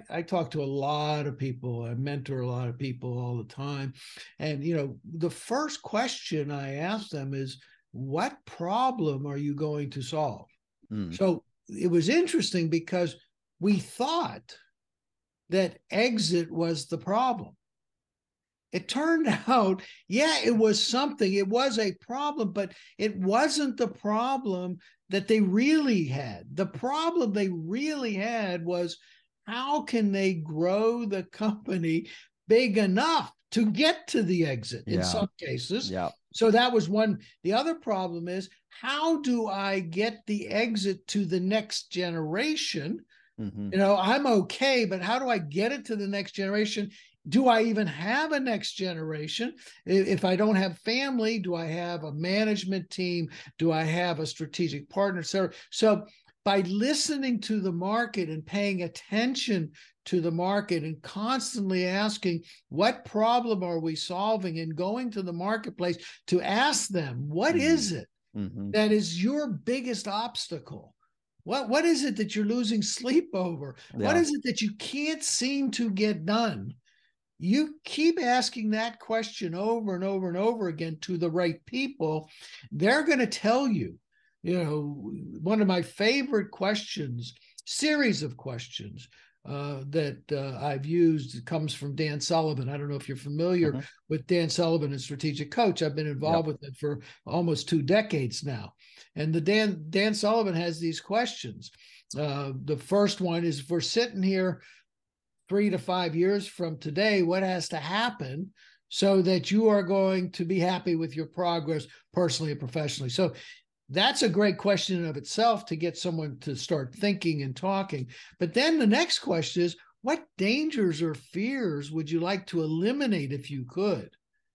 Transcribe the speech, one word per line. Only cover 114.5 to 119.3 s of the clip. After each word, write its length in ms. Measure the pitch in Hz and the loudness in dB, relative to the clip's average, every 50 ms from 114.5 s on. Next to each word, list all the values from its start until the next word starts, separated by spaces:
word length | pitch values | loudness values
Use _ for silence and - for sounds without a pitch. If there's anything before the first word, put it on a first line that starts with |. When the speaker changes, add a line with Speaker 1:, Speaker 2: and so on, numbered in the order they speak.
| 185 | 2
Speaker 1:
question 420 | - - 196 202 185 - - 190 175 170 | 2 2 2 2 2 2 0 -2 -2 -2
in 40 | |
of 100 | 165 151 143 | -4 -4 -6
itself 480 | 135 - - - 220 233 226 202 - | -8 -6 -2 2 2 4 2 2 -2
to 100 | - - | -6 -4
get 220 | 156 160 175 160 - | -2 -2 -2 -2 -2
someone 400 | - 180 165 160 156 147 135 120 | -4 -4 -2 -2 -4 -6 -8 -8
to 140 | - 151 139 | -8 -8 -6
start 380 | 123 - - 175 151 135 123 - | -6 -2 -2 -2 -2 -2 -4 -6
thinking 480 | - 202 208 202 165 - 165 160 147 139 | -2 0 0 0 2 0 -2 -2 0 -2
and 120 | 135 127 | -4 -6
talking. 540 | - - 190 196 196 196 190 - 139 127 120 - - - - - _ | -4 -2 0 0 0 -2 -4 -4 -6 -6 -8 -10 -16 -20 -20 -6 _
But 160 | 180 170 156 | -4 0 2
then 240 | 226 262 320 330 311 | 2 2 4 4 4
the 80 | 262 | 6
next 320 | 208 208 262 339 339 - - | 6 6 6 4 2 0 -2
question 440 | - - | -2 0